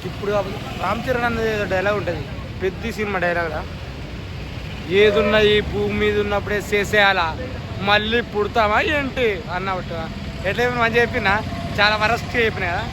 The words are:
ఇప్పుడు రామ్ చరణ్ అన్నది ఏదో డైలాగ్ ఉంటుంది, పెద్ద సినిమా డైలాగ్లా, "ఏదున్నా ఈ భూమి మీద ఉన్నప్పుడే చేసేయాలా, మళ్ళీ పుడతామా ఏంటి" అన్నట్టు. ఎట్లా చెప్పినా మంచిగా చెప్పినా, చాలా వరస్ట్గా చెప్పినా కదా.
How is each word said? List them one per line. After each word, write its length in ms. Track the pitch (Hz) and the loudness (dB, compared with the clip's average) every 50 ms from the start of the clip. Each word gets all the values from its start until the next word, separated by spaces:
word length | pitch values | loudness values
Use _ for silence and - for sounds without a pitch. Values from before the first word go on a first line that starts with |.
| - | -8
ఇప్పుడు 280 | - - - 208 196 208 208 196 190 202 - - - - - | -8 -8 -6 -4 0 0 0 0 -2 -6 -8 -8 -8 -6 -4
రామ్ 280 | - 180 208 226 214 254 | -2 -2 -2 -2 -2 -2
చరణ్ 140 | 247 240 240 | 0 0 0
అన్నది 300 | 240 233 226 226 220 220 | 0 0 0 0 0 0
ఏదో 100 | 208 208 | -2 -2
డైలాగ్ 320 | 185 190 185 185 202 208 | 0 0 0 2 2 0
ఉంటుంది, 300 | 202 175 170 170 156 - - - - - - - - | 0 0 -2 -4 -4 -6 -8 -8 -10 -8 -10 -6 -4
పెద్ద 320 | 185 190 180 - - 233 208 | -4 -4 -4 -4 -6 -6 -4
సినిమా 240 | 196 214 208 196 185 | -4 -4 -2 0 0
డైలాగ్లా, 460 | 170 175 170 170 170 160 151 160 147 143 - - - - - - - - - - - - - - - - - - - - - - - 156 | 0 0 0 0 -2 -2 -4 -6 -6 -8 -10 -10 -10 -10 -10 -10 -10 -10 -10 -10 -10 -10 -10 -8 -8 -8 -8 -8 -8 -8 -8 -8 -6 0
"ఏదున్నా 500 | 180 196 208 214 202 220 208 208 208 214 | 4 6 6 6 6 4 2 4 4 6
ఈ 220 | 214 208 208 208 | 6 6 6 4
భూమి 320 | 202 - 180 202 208 202 | 2 0 -2 0 0 0
మీద 280 | 202 208 208 214 208 208 | 2 2 2 2 2 2
ఉన్నప్పుడే 380 | 208 202 202 202 196 196 208 208 | 0 0 0 -2 0 -2 -2 -2
చేసేయాలా, 760 | 185 - 208 208 196 - 208 214 202 196 196 185 170 160 156 156 - - - - - - - - | -2 0 0 0 0 2 4 6 6 6 6 4 2 0 -2 -6 -8 -8 -8 -8 -8 -8 -6 -2
మళ్ళీ 400 | 190 196 208 208 214 220 226 240 | 2 4 4 4 4 2 0 0
పుడతామా 600 | 233 - - 208 208 202 - 240 214 208 208 240 | 0 0 -2 -2 -2 2 2 2 4 4 4 2
ఏంటి" 600 | 320 359 302 294 277 262 - 262 247 220 202 170 151 - 170 | 2 2 0 0 -2 -2 -2 0 0 0 0 -2 -4 -6 -6
అన్నట్టు. 400 | 180 190 196 190 180 165 - 170 165 160 165 - - - - - - - 185 | -4 -2 -2 -4 -4 -4 -6 -6 -6 -6 -6 -8 -8 -8 -8 -8 -4 -4 -2
ఎట్లా 160 | 202 226 240 | 0 2 0
చెప్పినా 180 | 247 247 247 | 0 2 2
మంచిగా 200 | 233 233 226 233 | 0 2 4 4
చెప్పినా, 400 | 240 220 - 247 208 196 196 214 226 - - - - - - 208 | 2 2 0 0 2 2 2 2 0 -4 -6 -6 -6 -4 2 2
చాలా 160 | 202 208 214 | 4 4 4
వరస్ట్గా 480 | 208 214 214 233 226 - - - 233 233 | 2 2 2 0 0 -2 -2 0 2 2
చెప్పినా 220 | 220 - 202 190 | 2 0 -2 -4
కదా. 220 | 175 175 196 226 233 | -2 -2 -4 -4 -6